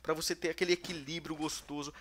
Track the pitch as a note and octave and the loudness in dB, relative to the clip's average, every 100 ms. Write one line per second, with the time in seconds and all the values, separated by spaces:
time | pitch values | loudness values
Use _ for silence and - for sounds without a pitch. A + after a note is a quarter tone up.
0 | - D#3+ - E3+ E3+ - F3 F3 - E3+ | 0 2 2 0 0 2 4 4 2 -4
1 | C#3 E3 D3 D#3 D#3 - - D3 C#3+ - | -4 -4 -4 -2 0 -2 -4 -4 -4 -8